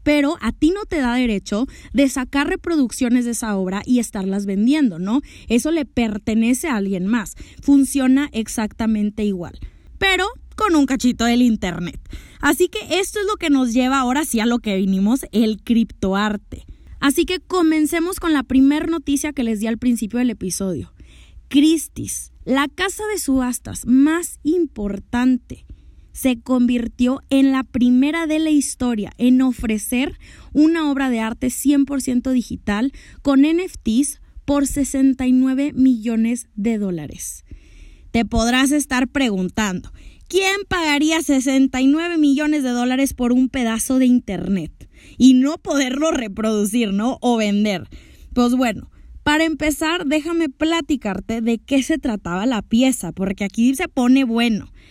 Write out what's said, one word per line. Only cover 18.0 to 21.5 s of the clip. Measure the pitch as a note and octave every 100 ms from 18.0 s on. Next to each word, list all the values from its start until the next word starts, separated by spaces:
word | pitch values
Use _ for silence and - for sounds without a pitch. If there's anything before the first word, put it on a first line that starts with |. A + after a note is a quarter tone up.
| E4+ F#4+
con | E4+
la | D4+
primer | B3 C4 C4+ D4 E4
noticia | E4 C#4 C#4 D4+
que | C#4
les | A#3 G#3+
di | A3
al | A3+
principio | B3 A#3 G#3 A#3
del | B3
episodio. | G#3+ F#3+ - G3 D#3 F2+ - - - - -
Christie's, | -